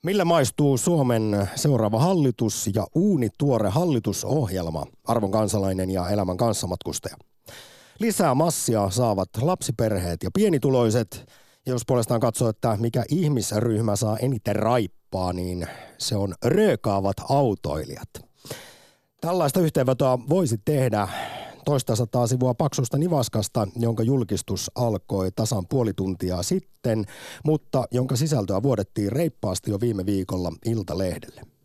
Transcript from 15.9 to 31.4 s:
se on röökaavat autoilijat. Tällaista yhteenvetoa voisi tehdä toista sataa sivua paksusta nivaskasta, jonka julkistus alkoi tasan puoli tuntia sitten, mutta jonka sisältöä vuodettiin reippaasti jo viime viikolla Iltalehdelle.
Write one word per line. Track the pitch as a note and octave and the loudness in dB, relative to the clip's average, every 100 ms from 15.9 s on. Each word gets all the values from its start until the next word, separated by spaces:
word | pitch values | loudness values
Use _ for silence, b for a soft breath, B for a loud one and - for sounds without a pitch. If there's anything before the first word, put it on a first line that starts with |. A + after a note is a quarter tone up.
| B | B
se | - G#2+ | -4 -2
on | G2 E2+ | -2 -2
röökaavat | B2 G3+ G#3+ B2+ A2 G2 G2 - - | 0 2 2 2 0 0 0 -4 0
autoilijat. | C#3 C3 F#2+ - D2+ D2+ C#2 - - - B B B B B B B B _ | 2 2 0 -4 -6 -6 -12 -16 -18 -20 B B B B B B B B _
Tällaista | E3 F3+ D3 F#3 | -2 0 2 2
yhteenvetoa | D#3+ D3+ B2+ B2+ C#3 B2+ B2 | 2 2 2 2 2 2 2
voisi | F3 D3+ A2 | 2 2 -2
tehdä | - D3+ C3 G#2 F#2+ B B B B B | 0 2 2 2 0 B B B B B
toista | - C#3+ - A2 | 0 0 0 0
sataa | A2+ B2 A#2+ | 0 0 2
sivua | B2 B2+ | 2 0
paksusta | A#2+ D3+ - B2+ C3+ | 2 0 0 -2 0
nivaskasta, | E3+ D#3 B2 A2 G2+ A#2 G2+ A#2+ | 0 0 0 -2 -2 -2 -4 0
jonka | A#2 A2 | -2 0
julkistus | A2+ C3+ A2+ G2 - F#2+ - | 0 0 0 -4 -4 -6 -6
alkoi | - A#2+ G2+ - G2+ F#2+ | -2 -2 -2 -2 -2 -2
tasan | - A2+ G#2+ F2+ | -2 -2 -2 -2
puoli | C#3 A2+ | 0 0
tuntia | F#2 F#2+ F2+ F2+ F2+ | -2 -4 -2 -4 -2
sitten, | - F3+ - _ A#2+ A2 G2 B B B | -2 -4 -4 _ -2 -2 -4 B B B
mutta | D3+ D3+ - C3+ B2 | 0 0 0 -2 0
jonka | B2 B2+ B2+ | -2 0 0
sisältöä | D3+ C#3 G2+ F#2+ | 0 0 0 0
vuodettiin | C3 B2 - - G2+ | 2 0 -2 -2 -2
reippaasti | B2 E3 - G#2+ F#2 - | 0 -2 -2 -4 -4 -4
jo | G2+ | -2
viime | A#2+ G2+ F#2 | 0 -2 -2
viikolla | G2 F2+ F#2 F2 E2 A2+ | -2 -2 -4 -4 -6 -4
Iltalehdelle. | A2+ D#2+ E2 F#2+ E2+ - - | -4 -4 -4 -4 -4 -12 -20